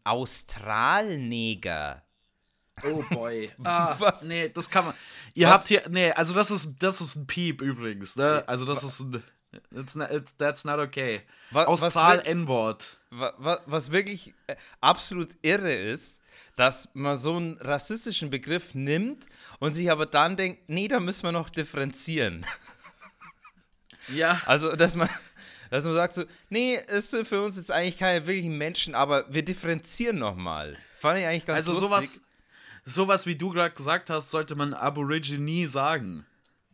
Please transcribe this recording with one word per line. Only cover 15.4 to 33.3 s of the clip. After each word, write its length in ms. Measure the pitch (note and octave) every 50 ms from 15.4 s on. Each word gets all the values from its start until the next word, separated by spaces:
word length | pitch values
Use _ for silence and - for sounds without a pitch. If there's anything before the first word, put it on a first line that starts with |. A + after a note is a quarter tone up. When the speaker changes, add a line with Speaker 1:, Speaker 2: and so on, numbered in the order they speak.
Speaker 1:
irre 300 | - D#3 F#3+ G3+ F#3+ E3+ C3+
ist, 460 | G2 F#2+ G#2+ B2 D#3+ - - - - _ _ - - - _ -
dass 340 | - B2 C3 C3 - - - -
man 240 | C3+ C#3 C#3+ C#3+ C3
so 160 | B2 D#3 E3+
einen 200 | F3 E3+ E3 D#3+ -
rassistischen 720 | - B2+ C#3+ C#3+ - - G#3+ A3+ - A#3+ G3 - D#3+ C#3+
Begriff 440 | C3+ C3 - C#3 E3 F3 F3 - -
nimmt 500 | C3+ C3+ C#3 D3+ E3+ G#3 B3+ D4 - - - - - - - - -
und 160 | C#3 D#3 D3+
sich 160 | E3 F3 F3
aber 160 | D#3+ D3+ D#3
dann 300 | - - D3 D#3 E3+ F#3+
denkt, 320 | F3+ F#3+ F#3 F3 - _ -
nee, 180 | D3+ F#3 G3+
da 140 | A3 C#4 A#3+
müssen 240 | F3 F3 G3+ - -
wir 80 | E3+
noch 180 | E3+ E3+ D#3+ -
differenzieren. 960 | - D#3+ D3+ - - C#3+ C3+ C#3+ - - - D#3+ D#3+ D3+ A#2+ G2 E2+ E2 E2 -
<laughs> 60 | - - - - - _ - - - _ - - _ _ - - - _ _ - _ _ _ _ _ _ _ _ - - - - C3
Speaker 2:
Ja. 260 | D3+ D#3+ E3 F3 E3+ -
Speaker 1:
Also, 280 | - C3 D3+ D#3 D#3+ D3
dass 220 | D#3 E3 - -
man, 120 | F3 - - - - - - _ - - - - - - -
dass 140 | B2 C#3 D3
man 80 | E3 D#3+
sagt 200 | E3 F3 F3 -
so, 100 | F3+ E3 - - - _ -
nee, 280 | G3 A3+ B3 B3+ B3 G#3 - -
ist 260 | G#3 G3+ G#3 - - A3+ A3
für 160 | - G#3 G3
uns 160 | G3+ G#3+ F#3+ F#3+
jetzt 120 | E3 -
eigentlich 280 | - D#3+ F3 F3+ E3+ -
keine 280 | F#3+ F#3 F3+ E3+ D3
wirklichen 300 | E3+ G3 F#3+ E3+ E3+ D#3
Menschen, 380 | D3 D3 E3 E3+ - - E3 C#3
aber 320 | A#2+ C#3 C#3+ C#3+ C#3 C3+ -
wir 120 | C#3+ D#3+ D3+
differenzieren 720 | E3+ F#3 - - E3+ E3 D#3 - - - - A#3 A#3 G#3+ D#3
noch 160 | A#2 G#2 F#2+
mal. 440 | F#2 F2+ F2 D#2+ D2+ D2+ D2+ C#2+ - - - - -
Fand 200 | - D3+ F3 G3
ich 80 | F3+
eigentlich 180 | E3 E3+ E3 -
ganz 120 | - D#3 D#3+
Speaker 2:
Also 140 | D#3 F3
Speaker 1:
lustig. 160 | E3+ F3+ F#3+ G3+
Speaker 2:
sowas, 320 | G3+ G3 C#3+ - - - _ _ _ _ _ _ _ - - - - - -
sowas, 420 | C3 B2+ E3+ G3 F#3+ G3 F#3 -
wie 100 | F3